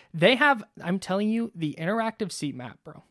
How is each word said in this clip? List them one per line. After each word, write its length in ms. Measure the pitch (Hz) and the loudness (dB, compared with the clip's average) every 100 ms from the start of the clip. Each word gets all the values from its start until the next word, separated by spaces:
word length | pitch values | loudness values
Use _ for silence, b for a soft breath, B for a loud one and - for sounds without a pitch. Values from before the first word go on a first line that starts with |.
| b | b
They 220 | 165 175 | 4 4
have, 300 | 240 294 254 - - | 6 4 2 -2 -10
I'm 160 | 170 190 | -4 -4
telling 300 | - 190 214 | -2 -2 0
you, 240 | 226 233 | 0 -2
the 220 | - 156 - | -4 -6 -4
interactive 540 | 165 226 226 220 196 | -2 -2 -2 -4 -6
seat 240 | - 147 123 | -4 -6 -6
map, 220 | 123 - | -12 -16
bro. 220 | - - - | -20 -20 -20